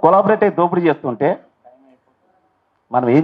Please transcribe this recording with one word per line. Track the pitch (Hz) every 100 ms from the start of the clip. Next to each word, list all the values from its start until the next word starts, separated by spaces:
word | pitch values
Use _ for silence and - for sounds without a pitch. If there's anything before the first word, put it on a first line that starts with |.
కొలాబరేట్ | 165 190 202 214
అయ్యి | 208 165
దోపిడీ | 175 175 170
చేస్తుంటే | 147 143 110 143 202 _ _ 120 127 135 127 _ _ _ _ _ _ _ _ _
మనం | 123 123
ఏం | 135